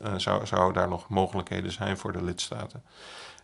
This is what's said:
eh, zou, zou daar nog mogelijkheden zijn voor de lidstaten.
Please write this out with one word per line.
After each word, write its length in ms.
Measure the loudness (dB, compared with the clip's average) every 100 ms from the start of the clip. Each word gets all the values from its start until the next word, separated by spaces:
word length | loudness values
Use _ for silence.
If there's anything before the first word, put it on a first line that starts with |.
eh, 140 | -4 0
zou, 280 | 2 2 4
zou 280 | 4 6
daar 140 | 4 2
nog 220 | 0 0
mogelijkheden 640 | 2 2 2 -2 -2 -4
zijn 260 | -2 -2 -2
voor 140 | -4
de 120 | -4
lidstaten. 600 | -4 -4 -6 -6 -10 -12 -18 -20 -18 -16 -16 -18